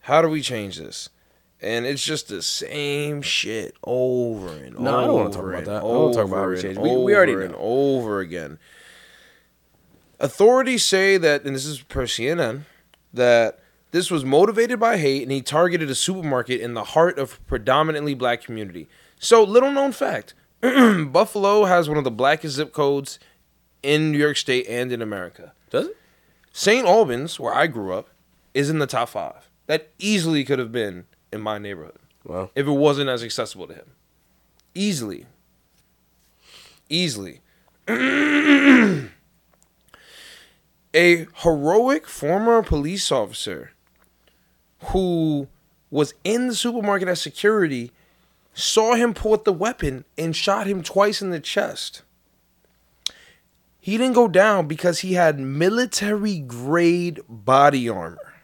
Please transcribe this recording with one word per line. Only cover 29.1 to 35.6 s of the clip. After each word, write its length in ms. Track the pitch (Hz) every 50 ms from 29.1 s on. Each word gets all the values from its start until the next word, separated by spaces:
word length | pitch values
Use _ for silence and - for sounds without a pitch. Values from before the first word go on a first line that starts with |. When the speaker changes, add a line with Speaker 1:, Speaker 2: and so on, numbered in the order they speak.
| - 104 85 69 - - _ _ _ _ _ -
Speaker 1:
That 200 | 151 160 - _ _ _
easily 460 | 185 202 214 202 160 165 160 147 135
could 160 | 123 139 131
have 140 | 127 113 113
been 320 | 120 110 101 90 90 90 _ _ _ _ _
in 80 | - 107
my 180 | 107 107 107 104
neighborhood. 360 | 104 101 101 87 78 80 - _ _ _ _ _ _
Speaker 2:
Wow. 260 | - 82 92 95 90 _
Speaker 1:
If 120 | - 143 143
it 40 |
wasn't 380 | 147 139 147 151 143 139 143 135
as 140 | 127 120 117
accessible 440 | 113 - - 117 107 - 98 87 80
to 60 | -
him. 120 | 78 - _ _ _ _ _ _ _ _ _ _ _ _ _ _ _ _ _ _
Easily. 520 | 175 196 208 190 143 120 104 92 - - _ _ _ _ _ _ _